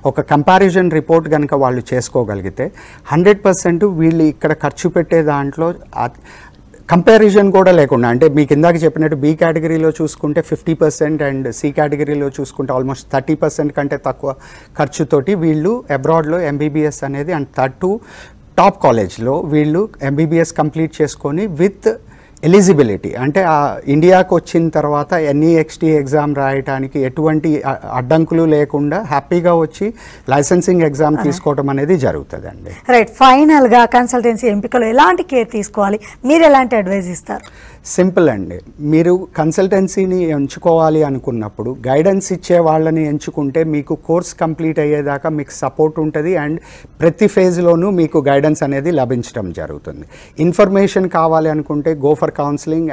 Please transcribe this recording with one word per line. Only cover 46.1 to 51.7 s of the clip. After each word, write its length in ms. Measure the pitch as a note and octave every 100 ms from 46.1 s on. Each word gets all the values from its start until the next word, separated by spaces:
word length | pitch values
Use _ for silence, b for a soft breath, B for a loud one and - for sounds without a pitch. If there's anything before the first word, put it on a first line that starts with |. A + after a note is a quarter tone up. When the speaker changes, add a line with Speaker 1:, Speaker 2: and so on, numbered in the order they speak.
| D3+ D#3+
Speaker 1:
and 240 | F3+ D3 E3+ B B B -
ప్రతి 280 | E3 D#3+ G#3
ఫేజ్లోనూ 640 | - F#3 F3 F3 E3 F#3+
మీకు 360 | F#3 D#3 D#3+ C#3
గైడెన్స్ 340 | C#3 D3+ D3+
అనేది 280 | C#3 C#3 D3+
లభించడం 640 | D#3 A#2+ B2 A#2 A#2+ F#2
జరుగుతుంది. 520 | D#2+ D2+ D2 D#2+ D2 - B B -
ఇన్ఫర్మేషన్ 720 | E3 E3+ G3+ G3 G3 G3+ F#3
కావాలి 400 | E3+ D#3+ D#3+ D#3+
అనుకుంటే 440 | D3+ C#3+